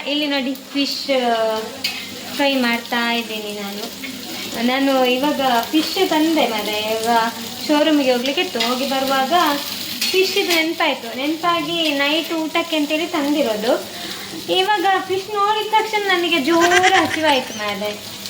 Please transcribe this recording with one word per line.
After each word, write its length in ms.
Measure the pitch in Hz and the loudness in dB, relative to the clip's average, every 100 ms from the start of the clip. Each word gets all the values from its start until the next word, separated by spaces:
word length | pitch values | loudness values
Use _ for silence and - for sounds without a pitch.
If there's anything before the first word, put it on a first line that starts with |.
| - | -2
ಇಲ್ಲಿ 200 | 294 302 | -2 -2
ನೋಡಿ 280 | 277 254 | -2 -2
ಫಿಶ್ 520 | 262 - 285 277 - - 269 240 226 220 220 220 - - - - - - - | -6 -6 -2 -2 -2 -2 0 2 0 0 -2 -6 -6 -8 -8 -12 -14 -8 0
ಫ್ರೈ 180 | 277 | 2
ಮಾಡ್ತಾ 580 | 262 240 233 233 240 233 | 2 2 0 -2 -2 0
ಇದ್ದೀನಿ 480 | 233 226 220 208 208 | -2 -4 -8 -8 -8
ನಾನು. 220 | 202 202 233 262 269 - - - - 226 240 | -8 -8 -10 -10 -12 -10 -10 -10 -8 -2 0
ನಾನು 380 | 262 277 262 | 2 4 4
ಇವಾಗ 360 | 254 254 294 262 262 240 233 | 4 2 2 2 2 2 2
ಫಿಶ್ 400 | 311 302 392 381 | 0 2 0 2
ತಂದೆ 380 | 311 320 311 240 | 2 4 4 2
ಮಾರ್ರೆ, 440 | 220 208 214 214 | 0 -2 -2 -2
ಇವಾಗ 400 | 220 226 233 233 - - - - | -2 2 2 2 -2 -10 -6 0
ಶೋರೂಮಿಗೆ 460 | 294 311 294 262 | 4 4 4 4
ಹೋಗ್ಲಿಕ್ಕೆ 300 | 247 262 311 | 2 2 0
ಇತ್ತು. 180 | 370 233 | -2 0
ಹೋಗಿ 260 | 233 247 262 | 0 0 0
ಬರುವಾಗ 460 | 269 269 269 262 349 311 285 - - - - - | 0 0 0 2 4 4 0 -4 -8 -8 -6 0
ಫಿಶ್ 280 | 370 370 403 | 2 2 2
ಇದು 100 | 359 | 2
ನೆನಪಾಯ್ತು. 680 | 330 320 330 320 247 226 233 | 2 0 0 0 -2 -6 -4
ನೆನಪಾಗಿ 760 | 294 320 349 339 294 339 311 | -4 -2 0 0 0 -2 0
ನೈಟ್ 420 | 277 285 320 320 | 0 0 0 -2
ಊಟಕ್ಕೆ 440 | 330 311 339 330 311 | -4 -2 -2 0 0
ಅಂತೇಳಿ 300 | 294 311 330 | 0 0 -2
ತಂದಿರೋದು. 960 | 330 285 294 233 208 220 359 - - - - - 320 - | -2 0 2 0 0 0 0 -2 -10 -10 -10 -10 -8 -2
ಇವಾಗ 360 | 349 392 415 370 370 370 | 0 2 2 2 2 0
ಫಿಶ್ 260 | 381 403 | -4 -2
ನೋಡಿದ 360 | 415 415 440 415 | 0 2 0 2
ತಕ್ಷಣ 320 | 440 440 427 403 | 0 2 0 0
ನನಗೆ 340 | 359 349 330 | 2 2 2
ಜೋರು 680 | 262 339 349 359 370 381 320 | 4 4 6 6 6 4 2
ಹಸಿವಾಯ್ತು 520 | 320 311 269 247 214 | 0 2 2 0 -6
ಮಾರ್ರೆ. 380 | 208 196 208 208 - - | -6 -4 -6 -8 -12 -12